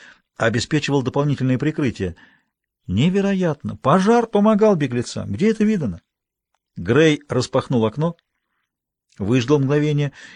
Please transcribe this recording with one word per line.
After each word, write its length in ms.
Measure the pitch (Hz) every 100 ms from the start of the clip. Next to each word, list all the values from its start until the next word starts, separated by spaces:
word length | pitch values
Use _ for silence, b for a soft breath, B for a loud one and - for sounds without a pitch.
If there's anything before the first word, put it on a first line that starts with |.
| B B _ -
обеспечивал 680 | 113 113 - 156 - 143
дополнительное 560 | 131 143 147 135 131 127
прикрытие. 580 | 147 151 139 104 95 82 b b b _ _ _ -
Невероятно! 880 | 90 160 190 196 196 175 143 110 110
Пожар 500 | - 175 190 233 233
помогал 500 | 208 208 214 214 190
беглецам! 560 | 143 120 113 107 101
Где 180 | 101 208
это 140 | 220
видано? 360 | 214 214 131 85 _ _ _ _ _ _ _ -
Грей 460 | 87 123 160 147 -
распахнул 560 | 120 123 131 - 131
окно, 320 | 110 120 165 170 _ _ _ _ _ _ _ _ _ -
выждал 400 | 98 127 120 147
мгновение. 540 | 135 147 151 147 143 B B